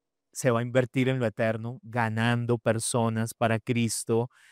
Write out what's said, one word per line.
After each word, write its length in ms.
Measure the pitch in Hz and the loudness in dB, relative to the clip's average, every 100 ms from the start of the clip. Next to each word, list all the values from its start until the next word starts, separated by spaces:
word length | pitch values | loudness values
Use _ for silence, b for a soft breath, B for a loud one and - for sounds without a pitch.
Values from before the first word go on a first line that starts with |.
| _ _ _ | _ _ _
se 180 | - 135 | -4 0
va 80 | 113 | 0
a 40 | |
invertir 440 | 123 127 123 135 127 | 2 0 2 2 0
en 120 | 131 | 2
lo 60 | 117 | 0
eterno, 540 | 101 113 110 113 127 | 0 -2 -2 -6 -10
ganando 760 | 117 120 113 110 117 120 117 120 | -8 -2 -2 0 0 0 0 0
personas 760 | - 113 - 123 113 110 113 | 0 0 0 0 0 0 -4
para 260 | - 117 113 | 0 0 0
Cristo, 680 | - 120 117 - - 113 120 b b | 0 0 0 -2 -2 0 -2 b b